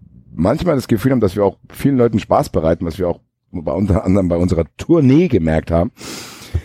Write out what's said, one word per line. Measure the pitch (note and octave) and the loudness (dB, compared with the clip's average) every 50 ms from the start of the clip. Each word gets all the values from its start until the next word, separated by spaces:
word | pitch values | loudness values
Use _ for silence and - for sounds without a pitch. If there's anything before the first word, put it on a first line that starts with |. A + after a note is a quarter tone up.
| - - - - - - | -20 -20 -20 -20 -20 -12
manchmal | A1+ - E2+ G#2 C#3 E3+ F3+ F3 D3+ | -6 -2 0 0 0 0 0 -2 -2
das | B2+ - | -2 -2
Gefühl | - A#2 G2+ - C3 | -2 -2 0 0 0
haben, | C3+ A#2+ | 2 2
dass | G#2+ F#2 F#2 | 0 0 0
wir | G#2 G2+ | 0 0
auch | F#2+ - _ - - | 0 -2 _ -12 -20
vielen | - - - C#3 C#3 | -6 -4 -2 0 2
Leuten | B2 A#2+ A2+ A2+ G2+ | 2 2 2 0 -2
Spaß | - - F#2+ B2+ D#3 - | -2 0 0 0 0 -2
bereiten, | - F2 D#2+ D#2+ E2+ - F2+ | -2 -2 0 0 0 0 -2
was | E2 D#2+ F#2 | -6 -4 -4
wir | F2+ F2 | -4 -4
auch | E2 - _ _ _ _ _ _ | -4 -6 _ _ _ _ _ _
bei | - F2+ D#2 D#2+ | -12 -8 -6 -4
unter | C2+ F#2 G#2 G2 F2 - - | -4 -2 0 0 0 0 0
anderem | F#2+ F#2 G2+ F#2 E2+ | 0 0 2 2 0
bei | E2+ | 0
unserer | E2+ F2+ F2+ F#2 E2 D#2+ - _ | 0 0 0 0 -2 -2 -4 _
Tournee | - - - E3 E3 C#3 B2+ C3+ D#3+ F#3 | -8 -2 2 2 4 4 4 4 4 4
gemerkt | F3 A#2 F2+ D#2+ D#2+ D#2+ D#2+ - - | 2 2 0 0 0 0 -2 0 0
haben, | E2 E2 F2+ B2 - - - - - - - - - - - - - - | 0 0 0 -2 -4 -12 -16 -16 -16 -16 -16 -18 -20 -20 -10 -8 -8 -8